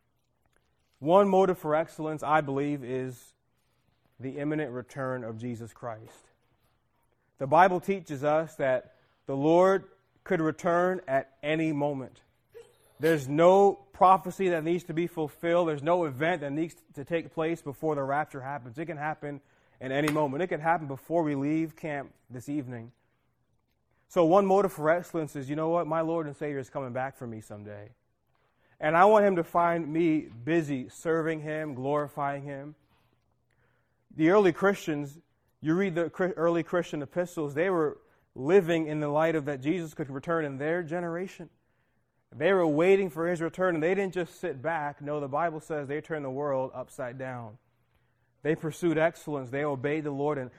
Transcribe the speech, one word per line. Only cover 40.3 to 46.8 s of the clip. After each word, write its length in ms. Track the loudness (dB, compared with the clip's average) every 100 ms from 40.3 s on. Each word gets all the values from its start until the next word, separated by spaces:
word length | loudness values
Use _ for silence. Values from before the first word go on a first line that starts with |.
| -2 -2
in 120 | -4
their 240 | -4 -4
generation. 680 | -4 -6 -6 -6 -8 -12 -20 _ _ _ _ _ _ _ _ 0
They 160 | 2
were 160 | 4 4
waiting 420 | 4 6 6 4
for 180 | -2 -2
His 140 | -2
return, 340 | -4 0 0 2
and 80 |
they 120 | 0 0
didn't 180 | -2
just 280 | -4 -6 -6
sit 200 | -8 -6
back. 400 | -4 -4 -4 -8
No, 200 | -6 -6
the 60 | -4
Bible 340 | -2 -2 -4
says 260 | -6 -6 -6
they 140 | -8
turned 240 | -6 -8 -6
the 40 |
world 420 | -4 -2 -2 -4
upside 440 | -8